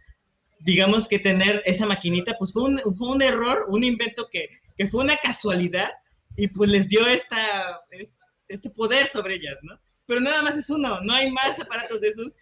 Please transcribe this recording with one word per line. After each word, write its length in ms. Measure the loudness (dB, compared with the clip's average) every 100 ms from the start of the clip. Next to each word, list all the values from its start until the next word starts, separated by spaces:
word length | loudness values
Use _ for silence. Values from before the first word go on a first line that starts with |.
| _ -20 _ _ _ _
Digamos 480 | 0 4 4 4 2
que 100 | 0
tener 440 | 2 2 2 2 0
esa 200 | 0 0
maquinita, 480 | 0 0 0 -2 -4
pues, 160 | -4
fue 100 | 0
un, 140 | 2 2
fue 300 | 0 -2 0
un 120 | 2
error, 420 | 4 4 2 0 0
un 140 | 2
invento 440 | 2 2 -2 -6 -8
que, 160 | -8 -10 -14 _ -4
que 100 | -2
fue 160 | 0
una 140 | 2 0
casualidad, 720 | -2 -2 0 0 0 0 -4 -6 _ _ -12 -4
y, 100 | -2
pues, 220 | 2 4
les 180 | 4 4
dio 180 | 4 4
esta, 760 | 2 0 -4 -2 -2 -4 -10 -16
es-, 220 | -20 -20 _ _ _ -16
este 220 | -12 -12
poder 380 | -4 0 2 2
sobre 280 | -2 -6 -6
ellas, 220 | -8 -14
¿no? 160 | -16 -20 _ _ -4
Pero 160 | 0
nada 220 | 2 2
más 120 | 0 -2
es 140 | -2
uno, 320 | -2 -2 -2
no 120 | 0
hay 180 | 0 0
más 280 | 0 -2 -4
aparatos 400 | -8 -8 -6 -2
de 100 | -2
esos, 240 | -2 -10 -16